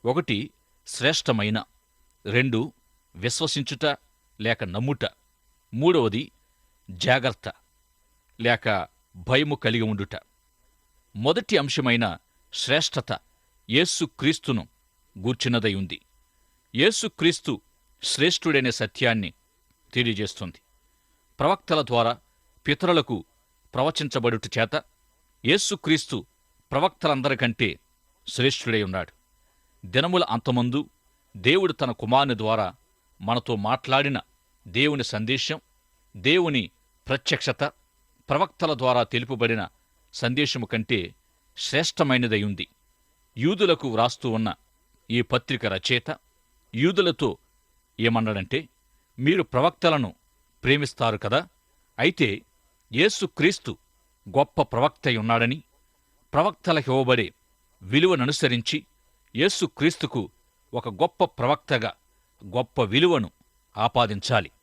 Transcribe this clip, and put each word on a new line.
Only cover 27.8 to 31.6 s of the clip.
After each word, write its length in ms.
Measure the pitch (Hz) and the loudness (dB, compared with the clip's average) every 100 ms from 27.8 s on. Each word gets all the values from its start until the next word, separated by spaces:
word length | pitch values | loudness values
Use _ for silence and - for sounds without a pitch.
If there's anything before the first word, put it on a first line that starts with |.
| _ _ _ _ - | _ _ _ _ -12
శ్రేష్ఠుడై 540 | - 127 - 123 113 | 0 0 0 -2 0
ఉన్నాడు. 300 | 98 92 82 _ _ _ _ _ _ _ 92 | 0 -4 -8 _ _ _ _ _ _ _ -4
దినముల 380 | 117 165 180 | 0 2 2
అంతమందు 680 | 165 113 - 123 120 135 - _ _ _ _ 101 | 0 -2 0 0 0 -2 -6 _ _ _ _ -2
దేవుడు 360 | 95 180 | 2 4